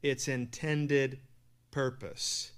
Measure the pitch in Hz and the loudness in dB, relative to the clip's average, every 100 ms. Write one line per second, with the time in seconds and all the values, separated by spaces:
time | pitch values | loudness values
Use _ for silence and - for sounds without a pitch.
0 | 147 127 - 131 120 - 156 151 147 143 | 0 0 0 -2 -2 -4 0 2 4 4
1 | 135 131 - - - - _ - 135 127 | 4 -2 -16 -20 -20 -20 _ 0 0 0
2 | 87 71 - - - | -10 -6 -4 -4 -6